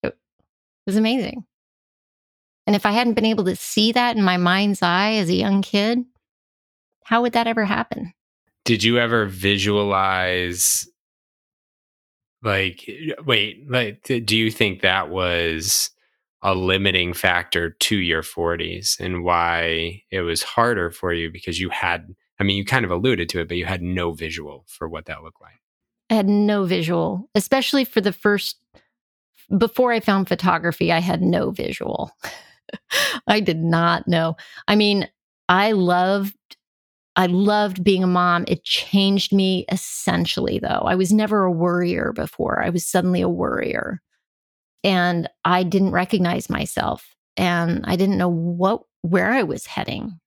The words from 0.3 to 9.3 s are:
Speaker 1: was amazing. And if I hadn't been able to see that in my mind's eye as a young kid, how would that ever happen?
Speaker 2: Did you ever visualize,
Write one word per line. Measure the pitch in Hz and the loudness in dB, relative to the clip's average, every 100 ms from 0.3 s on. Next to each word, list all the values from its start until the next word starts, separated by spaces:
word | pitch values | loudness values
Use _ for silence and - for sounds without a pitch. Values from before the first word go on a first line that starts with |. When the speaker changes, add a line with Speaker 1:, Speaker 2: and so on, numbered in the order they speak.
| _ _ _ _ _ - | _ _ _ _ _ -2
Speaker 1:
was | 202 | 0
amazing. | 220 254 262 247 - _ _ _ _ _ _ _ _ _ _ _ - | 2 0 -4 -8 -16 _ _ _ _ _ _ _ _ _ _ _ 0
And | 208 | 0
if | 208 | 2
I | |
hadn't | 214 240 | 2 2
been | 226 | 2
able | 220 220 | 2 2
to | 185 196 | 0 -2
see | - - 220 | -2 0 2
that | 240 240 226 | 2 0 2
in | |
my | 190 180 | 2 2
mind's | 175 190 202 196 | 2 2 2 0
eye | 175 175 208 | 2 2 2
as | 220 170 | 0 0
a | |
young | 185 202 196 | 0 2 0
kid, | 196 202 214 240 247 _ _ _ _ _ _ _ _ _ | 2 0 0 0 -4 _ _ _ _ _ _ _ _ _
how | - 226 | -2 0
would | 240 | 2
that | 233 233 | 2 0
ever | 226 | 0
happen? | 202 208 226 - 175 _ _ _ _ _ | 0 -2 -4 -8 -10 _ _ _ _ _
Speaker 2:
Did | - 113 | 0 2
you | 110 120 | 4 4
ever | 117 117 | 2 2
visualize, | 104 | 0